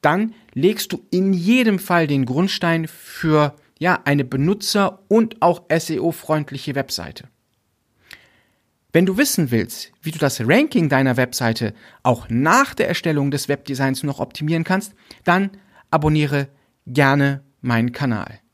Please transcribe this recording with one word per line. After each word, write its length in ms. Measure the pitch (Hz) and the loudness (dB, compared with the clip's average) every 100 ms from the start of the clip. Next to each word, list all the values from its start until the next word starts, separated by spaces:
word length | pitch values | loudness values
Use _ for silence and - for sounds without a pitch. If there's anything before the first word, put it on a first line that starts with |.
dann 340 | 147 170 220 - _ | 2 0 -2 -6 _
legst 400 | - 170 208 - | 0 0 0 -6
du 100 | - - | -8 -4
in 240 | 180 196 | 0 2
jedem 460 | 185 175 247 233 190 | 0 2 2 2 0
Fall 260 | - 175 160 | 0 0 2
den 200 | 143 127 | 0 0
Grundstein 640 | 127 190 - 175 165 160 | 0 0 0 0 -2 -4
für, 680 | - - - 160 151 147 - _ _ | -12 -20 -6 2 2 2 -2 _ _
ja, 200 | 170 180 - | -2 0 2
eine 180 | 143 | 0
benutzer- 760 | 131 135 147 202 - 208 196 - _ | 0 0 0 0 -2 0 0 -2 _
und 340 | 220 226 - | 2 2 2
auch 220 | 170 175 _ | 2 2 _
S 200 | 160 160 | -2 0
E 80 | 151 | -2
O-freundliche 800 | 165 160 - 156 147 139 - 139 | -2 -4 -2 -2 -2 -10 -6 -6
Webseite. 520 | 135 - 87 - - _ _ _ _ _ _ _ _ - _ _ _ _ _ _ _ | -6 -8 -10 -16 -20 _ _ _ _ _ _ _ _ -20 _ _ _ _ _ _ _
Wenn 140 | 160 185 | 2 2
du 100 | 190 | 2
wissen 320 | 277 - 147 | 0 2 0
willst, 420 | 117 90 - - _ | 0 -2 -8 -16 _
wie 80 | 160 | -12
du 80 | 160 | -2
das 280 | 147 - 113 | -2 -2 2
Ranking 400 | 185 302 254 156 | 2 4 2 2
deiner 300 | 131 135 123 | 2 2 2
Webseite 560 | 123 - 120 113 113 - - - | -2 0 -2 -2 -4 -6 -20 -4
auch 260 | - 135 - | -2 -2 -2
nach 460 | 117 151 247 269 - | 0 4 4 2 -2
der 120 | 214 | -2
Erstellung 440 | 170 170 151 143 | -2 -2 0 0
des 180 | 139 - | -2 -4
Webdesigns 540 | 143 - 131 135 131 | -4 -4 -2 -2 -2
noch 160 | 151 139 | -4 -6
optimieren 440 | 120 - 151 165 | -8 -6 -2 -2
kannst, 300 | 160 190 208 _ _ - | 0 -2 -4 _ _ -8
dann 260 | - 180 196 - _ _ _ | 0 0 0 -6 _ _ _
abonniere 580 | 160 151 151 147 143 139 _ _ _ - | 0 2 2 0 -2 -4 _ _ _ -6
gerne 560 | 127 139 139 139 139 _ _ | 2 4 4 2 -2 _ _
meinen 300 | 123 117 120 | -2 0 0
Kanal. 480 | 120 143 107 - 107 _ | -2 -4 -4 -6 -16 _